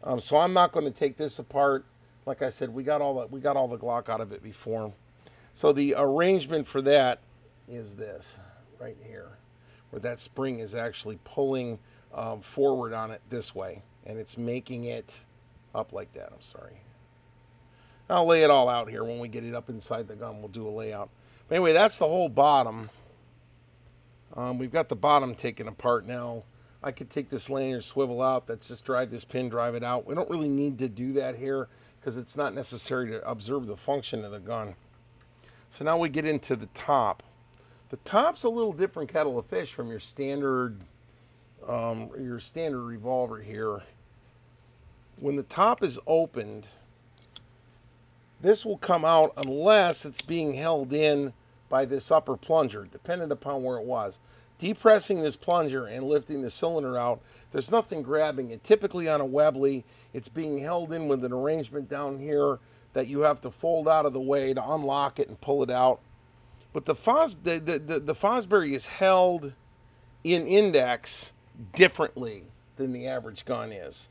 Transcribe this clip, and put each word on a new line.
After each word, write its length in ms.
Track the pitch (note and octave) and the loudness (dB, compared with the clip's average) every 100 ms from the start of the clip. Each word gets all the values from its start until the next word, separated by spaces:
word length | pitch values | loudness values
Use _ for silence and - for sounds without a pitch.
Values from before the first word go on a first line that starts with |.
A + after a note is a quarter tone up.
Um, 160 | - B2+ | -4 -4
so 180 | - D3 | 2 4
I'm 160 | F3 | 6
not 180 | D3 D3+ | 6 4
gonna 200 | E3+ D3+ | 4 -2
take 260 | A#2 D3 B2 | -2 -2 -2
this 220 | D3+ - | -8 -8
apart. 460 | B2+ C#3 C#3+ C3+ - _ _ _ - | -6 2 4 2 -2 _ _ _ -10
Like 160 | C3 | -4
I 60 | C3 | -4
said, 200 | - B2+ | -4 -8
we 140 | A#2 | -6
got 180 | C3+ D3 | -2 0
all 200 | C#3+ C3+ | 0 -2
the, 60 | A2+ | -6
we 120 | C3+ | -4
got 180 | C#3 C#3 | 0 2
all 100 | B2+ | 0
the 120 | A#2+ | -2
Glock 300 | A#2+ A#2+ A#2 | -2 -4 -2
out 120 | A2 | -6
of 100 | G#2+ | -6
it 120 | G2+ | -10
before. 500 | G#2 G#2+ - A2+ G#2+ G2+ _ _ - _ - | -16 -14 -8 -6 -6 -12 _ _ -20 _ -20
So 180 | - D3 | 0 2
the 240 | C#3+ C#3+ C3 | 4 2 2
arrangement 680 | C#3 C#3 F3 F#3+ C#3 D#3+ C3+ | 2 4 4 2 0 -4 -2
for 140 | C3+ | -2
that 400 | C3+ C#3+ C3 A#2+ _ _ _ _ - | 6 6 6 0 _ _ _ _ -18
is 260 | A#2+ G#2+ G2+ | -16 -14 -12
this 440 | G#2+ F#2+ - G#2 F#2 - _ - | -12 -12 -14 -18 -20 -20 _ -18
right 200 | A#2+ G#2 A#2 | -16 -16 -18
here, 300 | - - - _ _ _ _ _ | -18 -18 -20 _ _ _ _ _
where 120 | - | -10
that 180 | A2+ A#2+ | -8 -8
spring 400 | - - C3+ A#2+ | -12 -6 -4 -4
is 160 | A2 A2+ | -8 -6
actually 420 | A#2 - G#2+ G#2 | -8 -8 -12 -12
pulling, 560 | - - C#3 C3 B2 A2 _ _ _ | -10 -2 0 0 -4 -8 _ _ _
um, 280 | - A2+ A2 | -10 -8 -10
forward 500 | - - C#3 C3 A#2+ | -12 0 2 2 -2
on 180 | A2+ A2 | -6 -8
it 100 | A2 _ | -10 _
this 260 | B2 G#2+ F#2+ | -10 -8 -10
way, 260 | F#2+ F#2 - _ - | -10 -12 -20 _ -14
and 140 | A2 | -12
it's 180 | G#2+ - | -12 -8
making 460 | A#2 B2 - B2 | -6 -6 -8 -10
it 340 | A#2+ A#2 - - _ _ _ _ _ | -8 -10 -12 -20 _ _ _ _ _
up 200 | - A2+ | -10 -8
like 180 | - - | -10 -14
that. 220 | - - | -16 -18
I'm 80 | - | -18
sorry. 400 | - - - - - _ _ _ _ _ _ _ _ _ _ _ _ | -20 -20 -20 -20 -20 _ _ _ _ _ _ _ _ _ _ _ _
I'll 160 | F3+ E3 | 2 4
lay 180 | E3 | 6
it 60 | D3+ | 8
all 180 | C#3 B2 | 8 6
out 220 | A#2+ A2 | 2 -2
here 160 | A2 A#2 | -6 -6
when 140 | A#2+ | -6
we 100 | A#2+ | -8
get 160 | A#2 A#2 | -10 -8
it 100 | A#2+ | -10
up 140 | A#2+ | -10
inside 400 | A2+ - A2+ A2 | -14 -8 -8 -8
the 60 | G#2+ | -12
gun. 240 | A2+ G#2+ | -12 -12
We'll 100 | G#2+ | -14
do 180 | G#2 G#2+ | -10 -10
a 20 | |
layout. 400 | G#2+ A2 G#2 G#2 _ _ _ _ | -8 -8 -10 -12 _ _ _ _
But 80 | E3 | 2
anyway, 160 | F3 | 4
that's 280 | D#3+ G#3+ - | 6 6 4
the 80 | D#3 | 0
whole 200 | F3 E3+ | 2 0
bottom. 600 | A2+ D3 C#3 A#2+ A2 A2 - - _ _ _ _ _ _ _ - _ _ _ _ - | 4 6 6 4 -4 -12 -18 -20 _ _ _ _ _ _ _ -20 _ _ _ _ -10
Um, 220 | B2 B2+ | -6 -6
we've 160 | B2+ | -2
got 160 | D#3 D#3+ | -2 0
the 60 | F#2+ | 0
bottom 380 | C3+ D3 C3 A#2 | 4 4 4 -4
taken 340 | B2 A2 G#2+ | -6 -6 -12
apart 360 | G2+ B2 A#2+ G2 | -4 2 2 0
now. 380 | B2 A#2+ A#2 - _ _ _ | -10 -8 -12 -14 _ _ _
I 80 | C#3+ | -10
could 180 | B2 C3+ | -10 -8
take 200 | - C3+ | -8 -6
this 200 | B2+ - | -6 -4
lanyard 360 | C3+ C3 B2+ - | -4 -2 -4 -6
swivel 360 | - C3+ A#2+ | -2 -2 0
out. 240 | C3 C3 - | 0 0 -4
That's 220 | A2+ - | -12 -10
just 160 | A#2+ | -16
drive 260 | - B2+ B2+ | -4 -2 -2
this 140 | A#2 | -6
pin, 240 | - C3 B2+ | -8 -6 -4
drive 260 | A#2 A#2 | -2 -2
it 100 | A#2 A#2+ | -2 -4
out. 200 | B2 - | -4 -4
We 100 | D#3 | -6
don't 140 | - | -4
really 200 | E3 D3+ | -2 -2
need 300 | C#3 C#3+ B2+ | 0 -2 -2
to 100 | C3 | -6
do 240 | G#2+ B2+ | -4 -4
that 240 | C3+ C3 A#2 | -2 -2 -6
here 320 | C3+ C3+ B2 _ _ _ | -4 -4 -4 _ _ _
'cause 160 | - A#2+ | -10 -10
it's 180 | A#2+ C#3+ | -12 -6
not 180 | C#3+ | -6
necessary 560 | G#2+ B2+ B2 - C3 A#2+ | -4 -8 -8 -6 -4 -4
to 180 | A2 - | -6 -8
observe 380 | A#2 G2+ C#3 A#2+ | -8 -6 -6 -6
the 100 | G2+ | -10
function 480 | - C#3+ B2 A#2 G#2+ | -4 -4 -4 -8 -8
of 80 | |
the 60 | G#2 | -12
gun. 360 | F#2 A#2 G#2+ F2 _ _ _ _ _ _ - - _ | -8 -8 -8 -14 _ _ _ _ _ _ -20 -20 _
So 120 | - | -8
now 140 | D3+ E3+ | -2 0
we 120 | E3 | 0
get 160 | C#3+ D#3 | 0 0
into 300 | - - B2 | -2 -2 -4
the 120 | G#2+ | -4
top. 560 | - - C#3 A2 F2 - _ _ _ _ _ _ | -12 0 2 2 -2 -10 _ _ _ _ _ _
The 80 | - | -16
top's 460 | - G3+ D4+ F4 | 0 2 2 0
a 60 | A#3+ | -2
little 220 | A#3 A3+ | 0 -2
different 380 | D#3 G3 - C#3+ | -2 -4 -4 -6
kettle 280 | - D3+ B2 | -2 0 -2
of 100 | A2 | -4
fish 260 | - B2+ | -6 -6
from 160 | - A#2+ | -8 -10
your 100 | A2 | -10
standard, 800 | - - C3+ C#3+ C#3 C3 B2 G#2 F2 _ _ _ _ _ _ _ - | -14 -10 -6 -4 -2 0 -2 -6 -18 _ _ _ _ _ _ _ -6
um, 440 | A#2 A#2 A2+ A2+ - | -4 -4 -6 -8 -10
your 220 | C3 A#2+ | -10 -10
standard 440 | - D#3+ D#3+ C3 | -12 -6 -6 -4
revolver 580 | A#2+ A2+ A2+ B2+ B2 A2 | -8 -8 -4 -2 -2 -6
here. 420 | G#2 G#2+ A2 G2+ - _ _ - _ _ _ _ _ _ - - _ - | -12 -6 -4 -4 -10 _ _ -20 _ _ _ _ _ _ -20 -20 _ -8
When 180 | C#3+ C#3+ | -4 -4
the 80 | |
top 400 | B2+ - G3+ A#3+ | -6 2 4 4
is 160 | F#3 B2 - | -2 -4 2
opened, 600 | D#3+ E3 - G#2+ G#2+ G2+ - _ _ _ _ - - _ _ _ _ _ _ _ _ _ _ | 2 2 -4 -10 -12 -18 -20 _ _ _ _ -20 -20 _ _ _ _ _ _ _ _ _ _
this 240 | E3+ G#3+ | 4 4
will 140 | A3+ G3+ | 2 -6
come 260 | - F3 | 0 2
out 300 | D#3 E3 D#3 - | 6 6 6 2
unless 680 | C#3 C#3 F3 G#3+ F3+ D#3+ D3+ | -4 2 6 6 6 0 -6
it's 160 | B2+ | -10
being 320 | - E3+ D#3 | -6 -2 -2
held 400 | C3 D#3+ D#3+ C3 | -2 0 0 0
in 400 | D3 D3+ C#3+ C#3 A#2 _ _ _ | 2 4 4 0 -8 _ _ _
by 160 | C3 | 0
this 280 | C3+ C3+ - | 0 -2 4
upper 260 | D#3 - B2 | 2 4 -6
plunger, 480 | - D#3+ C3+ G#2 F#2+ | 2 2 2 -2 -16
dependent 460 | - - F3 E3 | -18 -8 -6 -4
upon 320 | C#3+ C#3 C#3 | -6 -4 -4
where 140 | B2+ B2 | -4 -4
it 80 | A2+ | -4
was. 340 | B2 G#2 - _ - - _ | -4 -4 -8 _ -20 -20 _
Depressing 640 | F3 A3+ A3+ G#3+ - F#3+ | -6 4 6 6 6 0
this 140 | D#3 B2+ | 0 -2
plunger 500 | - F3 D#3 C3 A#2 | 0 2 2 -2 -6
and 220 | A#2 C3+ | -8 0
lifting 340 | D3 C3+ D3 | 0 0 -6
the 80 | B2+ | -6
cylinder 480 | - E3 E3 C3+ B2 | -2 -2 -2 -2 -2
out, 220 | A#2+ A#2 - - - | 0 -2 -6 -20 -8
there's 200 | D3 C3 | -6 2
nothing 300 | A3+ G#3+ E3+ | 0 0 -6
grabbing 500 | C3 D3+ D3+ C3+ B2+ | -2 2 2 0 -6
it. 120 | A2+ | -10
Typically 460 | - G#3+ G3+ F3+ E3 | 2 4 4 -4 0
on 100 | D3+ | 0
a 60 | C3+ | 2
Webley, 580 | C3+ D3+ C3+ C#3 C3+ A#2 - - | 4 4 4 0 0 -6 -20 -14
it's 160 | - A#2+ | -12 -10
being 300 | C#3+ D#3 C#3+ | -8 -4 -4
held 340 | C#3+ F3 E3 | -2 -4 -4
in 160 | E3 D3+ | -6 0
with 160 | C3+ B2 | 0 0
an 80 | |
arrangement 560 | B2+ C#3 D#3+ C3 C#3+ C3+ | -2 0 -2 -2 -8 -8
down 300 | C#3+ C#3+ C#3 | -6 -6 -6
here 400 | C#3+ D3 C#3+ B2+ _ _ _ | 0 2 4 2 _ _ _
that 140 | - B2+ | -4 -2
you 120 | C#3 | 2
have 220 | D3+ C#3+ | 2 2
to 100 | B2+ | -4
fold 380 | - E3 E3 D#3 | -4 -2 0 4
out 160 | D#3 D3 | 4 4
of 80 | |
the 80 | C3 | 0
way 320 | C3 C#3 C3+ | 0 0 2
to 180 | C3 A#2+ | -2 0
unlock 480 | D#3 C#3+ C#3 C#3 - | -2 0 0 0 0
it 80 | - | -4
and 140 | G#2+ | -4
pull 200 | - C#3+ | -2 0
it 80 | B2+ | 2
out. 300 | B2 B2+ B2 _ - _ _ - - - | 4 4 4 _ -20 _ _ -20 -20 -10
But 140 | D3+ - | -8 -2
the 100 | D#3 | 0
Fos-, 400 | - C4+ D#4+ E3+ | 4 4 4 0
the, 160 | F3 E3 | -2 -2
the, 200 | D#3 D#3+ | 0 -4
the, 200 | D3+ D#3+ | -2 -4
the 160 | D3 D#3 | -2 0
Fosbury 580 | G3+ B3 F#3+ G#3 D#3 | 2 2 4 2 4
is 120 | C3+ - | -2 -4
held 640 | - F#3+ F#3+ F#3 F3 C#3+ - - _ _ _ - _ | 2 6 8 6 4 -6 -12 -20 _ _ _ -20 _
in 240 | D#3+ F3 D3+ | 0 2 6
index 840 | F#3+ G#3 D3+ B2 A#2+ - - - _ _ - G#2 | 6 8 6 4 0 -2 -6 -8 _ _ -18 -14
differently 720 | - F3+ - D#3 - A#2+ G#2 - - _ - | 6 6 6 -2 -2 -10 -10 -16 -20 _ -8
than 160 | C3+ | -6
the 120 | B2 B2 | -4 -4
average 360 | C3 A2+ G#2 | -6 -8 -14
gun 300 | - A#2+ A2+ | -6 -6 -6
is. 340 | G2+ D2+ - - | -10 -12 -12 -14